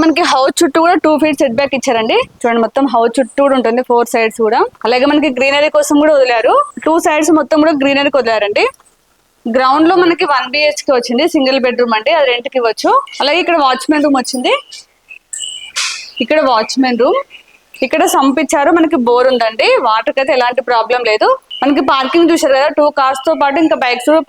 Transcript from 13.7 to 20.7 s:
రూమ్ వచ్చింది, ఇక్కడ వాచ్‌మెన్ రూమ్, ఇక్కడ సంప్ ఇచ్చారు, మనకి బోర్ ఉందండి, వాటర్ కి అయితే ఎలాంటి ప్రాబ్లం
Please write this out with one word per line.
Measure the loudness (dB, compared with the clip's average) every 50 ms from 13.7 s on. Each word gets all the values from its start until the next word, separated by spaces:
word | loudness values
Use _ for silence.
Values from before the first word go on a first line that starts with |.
| 0 -2 -2 -2 -2 0 2
రూమ్ | 0 0 0
వచ్చింది, | -2 -4 -6 -4 -2 -2 -2 -2 -4 -12 -20 -20 -20 _ _ _ _ -20 -20 -20 _ -16 -14 -14 -12 -12 -14 -16 -16 -12 -10 -8 -8 -8 -8 -12 -16 -14 -8 -8 -4
ఇక్కడ | -2 0 0 0 0
వాచ్‌మెన్ | 0 0 -2 -4 -2 -2 -2 0 0 0 0
రూమ్, | 0 0 -2 -4 _ -18 -20 _ _ _ _ _ _ _ -6 -4
ఇక్కడ | -2 0 0 0 0 2
సంప్ | 0 0 0 0 0
ఇచ్చారు, | -2 -2 0 0 2 2 2
మనకి | 2 2 2 0 0 0
బోర్ | 2 2 2 2 2
ఉందండి, | 2 0 -2 -2 -2 0 2 2 2 2 2
వాటర్ | 0 0 0 -2 -2 -2
కి | -2
అయితే | 0 0 0
ఎలాంటి | 0 0 0 -2 -4 -2
ప్రాబ్లం | 0